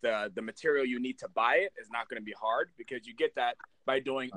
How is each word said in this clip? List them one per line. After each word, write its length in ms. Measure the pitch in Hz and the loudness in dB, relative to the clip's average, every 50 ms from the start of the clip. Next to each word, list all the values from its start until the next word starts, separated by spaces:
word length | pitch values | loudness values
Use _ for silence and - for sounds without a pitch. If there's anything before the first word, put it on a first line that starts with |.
the, 300 | - 117 110 107 104 107 92 | 0 0 0 0 0 -2 -4
the 80 | 113 | -6
material 420 | 113 110 110 - - 160 147 139 135 | -8 -8 -8 -2 0 2 4 4 2
you 140 | 127 123 120 | 2 0 0
need 180 | 123 123 131 - | -2 -4 -4 -6
to 80 | - - | -10 -4
buy 280 | - 113 113 123 143 170 | 0 2 4 6 6 6
it 140 | 190 196 - - | 4 2 -2 -8
is 80 | 117 107 | -12 -6
not 180 | 113 117 113 - | -6 -6 -6 -6
gonna 120 | 120 113 | -8 -10
be 140 | 107 107 101 - | -8 -10 -8 -4
hard, 300 | 110 110 113 135 170 180 _ | -2 0 0 0 0 -4 _
because 300 | - 117 - 131 127 107 | -14 -12 -10 -10 -10 -10
you 80 | 120 113 | -10 -2
get 200 | 131 156 147 - | -2 -2 0 0
that 200 | 127 123 120 120 - - - _ _ _ | 0 0 0 -2 -4 -10 -20 _ _ _
by 140 | 131 131 135 | 0 0 0
doing 300 | 131 135 135 131 127 127 98 | 0 0 -2 -2 -4 -4 -6